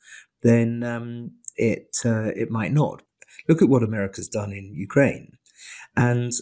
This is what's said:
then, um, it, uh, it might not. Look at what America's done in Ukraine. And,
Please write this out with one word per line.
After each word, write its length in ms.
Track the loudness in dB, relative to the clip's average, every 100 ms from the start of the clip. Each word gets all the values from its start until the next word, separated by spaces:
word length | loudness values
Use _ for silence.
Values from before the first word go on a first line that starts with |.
| -20 -20 _ _
then, 420 | 4 4 4 -2
um, 480 | -6 -6 -8 -12 -14 -12 -12 -2
it, 420 | 0 0 -2 -2
uh, 280 | 0 0 -2 -4
it 140 | -4
might 220 | -4 0
not. 320 | 0 0 -4 _ _ -20 -6 0
Look 140 | 4
at 80 | 6
what 140 | 4
America's 440 | 2 -2 -4 -4 -6
done 240 | -4 -6
in 220 | -10 -12
Ukraine. 600 | -10 0 2 2 0 -12 _ -20 -18 -16 -16 -8 0
And, 340 | 2 2 0 -4